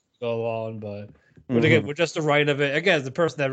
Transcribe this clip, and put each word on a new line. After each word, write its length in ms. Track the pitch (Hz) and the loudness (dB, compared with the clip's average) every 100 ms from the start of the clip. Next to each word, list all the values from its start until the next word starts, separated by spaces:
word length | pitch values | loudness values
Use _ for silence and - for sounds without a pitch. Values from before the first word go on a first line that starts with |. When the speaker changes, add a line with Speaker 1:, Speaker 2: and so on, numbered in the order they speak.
| _ _ | _ _
Speaker 1:
go 220 | 117 117 | -6 -4
along. 380 | 113 113 110 110 | -4 -4 -6 -8
But, 280 | 104 101 104 - _ - - | -10 -12 -14 -20 _ -18 -2
but 160 | 120 | 2
again, 160 | 156 - | 4 4
Speaker 2:
Mm-hmm. 80 | 101 | 2
Speaker 1:
with 80 | 151 | -2
just 180 | 160 170 | -2 0
the 60 | |
right 260 | 151 147 147 | 2 2 2
of 100 | 139 | 0
it, 160 | 139 151 | 0 0
again, 280 | 185 156 131 | 2 2 0
the 60 | |
person 260 | 175 156 151 | -2 -2 0
that, 100 | 135 | -2